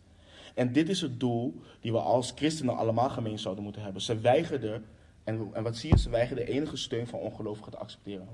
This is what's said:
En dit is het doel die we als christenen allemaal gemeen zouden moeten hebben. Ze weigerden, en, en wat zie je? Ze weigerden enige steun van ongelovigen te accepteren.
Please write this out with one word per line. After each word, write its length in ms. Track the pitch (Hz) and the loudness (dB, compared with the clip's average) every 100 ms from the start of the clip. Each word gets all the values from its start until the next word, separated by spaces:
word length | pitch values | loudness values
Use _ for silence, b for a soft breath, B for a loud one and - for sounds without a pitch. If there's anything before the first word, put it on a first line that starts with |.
| B B B B B | B B B B B
En 180 | - 123 | 0 4
dit 160 | 139 170 | 4 4
is 120 | 185 | 2
het 200 | 139 117 | -2 0
doel 400 | 123 120 120 B B B | 0 2 -2 B B B
die 120 | - | -2
we 60 | 110 | 0
als 340 | 73 123 123 | 4 4 2
christenen 420 | - 151 160 127 - | 0 0 2 0 2
allemaal 340 | 113 113 131 | 2 4 2
gemeen 280 | - 113 107 | 0 -4 -4
zouden 260 | 101 101 | -4 -6
moeten 180 | 104 107 | -6 -8
hebben. 200 | 104 98 | -8 -4
Ze 160 | - 110 | -2 2
weigerden, 680 | 120 147 165 139 107 110 B B B B | 6 6 4 -2 -4 -6 B B B B
en, 260 | - 113 104 | -6 -4 -4
en 100 | - | -4
wat 140 | 113 117 | -4 -4
zie 140 | 156 | 4
je? 80 | - | 4
Ze 120 | - | 6
weigerden 360 | 113 131 123 - | 2 2 0 0
enige 300 | 131 156 135 | 0 -2 -4
steun 300 | - 117 120 | -4 -4 -4
van 120 | 107 | -6
ongelovigen 540 | 107 113 107 107 - | -6 -6 -6 -8 -10
te 60 | - | -12
accepteren. 500 | 104 - 101 98 98 | -12 -14 -12 -10 -10